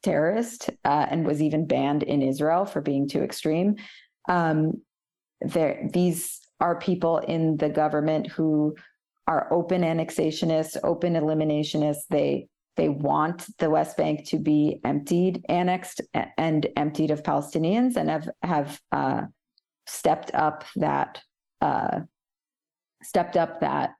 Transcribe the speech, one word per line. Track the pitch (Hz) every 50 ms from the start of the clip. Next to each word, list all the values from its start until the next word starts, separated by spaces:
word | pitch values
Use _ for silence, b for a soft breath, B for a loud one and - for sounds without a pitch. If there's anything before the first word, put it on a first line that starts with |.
terrorist, | - 202 165 147 151 165 196 220 233 233 - - - - - - _
uh, | - 143 151 143 -
and | - - 165
was | - 151 147
even | 156 151 151 151 160 143
banned | - 131 139 139 143 151 147
in | 143 139 147
Israel | 135 135 135 127 143 151 165 175 202
for | 196 - -
being | 147 143 143 139 139 143
too | - -
extreme. | - 127 - - - 160 156 165 185 202 208 208 B B B B B B B B _ -
Um, | 180 180 170 160 156 156 156 160 - - - _ _ _ _ _ _ _ _ _ _ _
there, | - - - 170 160 147 - - - -
these | - 175 180 180 170 175 - - - - - _ _ _
are | 156 170 170 175
people | - - 185 175 175 165 165 156
in | - - 165 165 160 160 160 147
the | 156 151
government | 147 160 151 151 151 151 151 156 156 156 - -
who | - - 160 160 156 151 151 151 156 B B B B B _ _ _ _ _ -
are | 160 147 - -
open | - 175 170 170 185 180
annexationists, | 175 165 165 160 160 165 - - 156 156 156 - - 165 160 156 160 156 - - -
open | - 170 165 - 180 170
eliminationists. | 165 151 156 156 156 156 156 151 151 151 - - 160 147 151 147 147 - -
They, | - 147 147 143 143 135 - _ _ _ _ _ _ -
they | 165 156
want | 143 139 147 143 147 151 151 160 175 175 - - 214 _
the | - 160
West | 151 156 156 - - -
Bank | 156 156 151 147 - -
to | - 156
be | 151 156 151 151 151 151 147 - -
emptied, | 113 143 143 143 - 175 175 180 185 180 175 175 -
annexed, | - 175 180 180 180 185 180 - - - - _ _
a-, | - - - - -
and | 160 165 156 156 147 - - -
emptied | 147 151 147 - 151 147
of | 151 147
Palestinians, | 151 - 156 143 147 - - 165 160 160 196 233 247 254 240 185
and | 156 156
have, | 156 160 156 165 - _
have, | - 180 175 151 143 143 147 - _ _ -
uh, | 143 139 135 135 117 - - - _ _ _ _ _ _ _ _ _ _
stepped | - - - - - 156 - - - -
up | 135 151 151 151 - - - - -
that, | - 151 143 139 139 - - - - _ _ _ _ _ _ _
uh, | - 151 135 113 - - - - - - _ _ _ _ _ _ _ _ _ _ _ _ _ _ _ _ _ _ -
stepped | - - 185 175 175 -
up | 185 165 160 - -
that | - 147 135 147 131 - - _